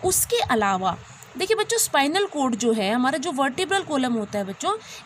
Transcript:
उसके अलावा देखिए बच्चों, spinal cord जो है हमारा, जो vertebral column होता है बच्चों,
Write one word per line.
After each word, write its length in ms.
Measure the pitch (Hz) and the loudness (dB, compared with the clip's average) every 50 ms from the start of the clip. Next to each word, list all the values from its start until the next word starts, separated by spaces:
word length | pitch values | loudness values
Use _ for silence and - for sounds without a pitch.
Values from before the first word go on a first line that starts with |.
| - | 2
उसके 340 | 370 370 - - - - 480 | 2 2 2 0 2 2 0
अलावा 580 | 427 - 262 220 208 196 196 185 185 185 170 - - - - - - - - - | 2 2 2 2 2 2 0 2 0 -2 -2 -2 -8 -18 -20 -20 -20 -18 -6 -6
देखिए 200 | 370 381 440 427 | 0 0 2 0
बच्चों, 200 | 427 427 453 453 | 2 0 2 0
spinal 480 | - - - 294 277 285 320 381 403 | 0 2 2 2 2 4 2 0 0
cord 300 | 392 - 302 269 262 233 | 0 0 0 0 0 0
जो 180 | 202 247 240 220 | 0 2 2 2
है 200 | 220 196 190 214 | 2 2 0 2
हमारा, 240 | 247 247 262 269 320 | 2 2 0 0 0
जो 140 | 262 269 | -4 -4
vertebral 520 | 254 254 277 269 262 269 370 294 381 392 370 | 0 0 0 0 0 -2 -2 0 0 0 0
column 300 | - 311 277 254 254 240 | 0 0 0 0 0 0
होता 240 | 226 208 202 - 208 | -2 -2 -2 -4 -4
है 80 | 202 | -4
बच्चों, 320 | 190 196 - - 339 415 440 - - - - - | -4 -6 -4 -2 -2 -2 -2 -4 -14 -18 -18 -8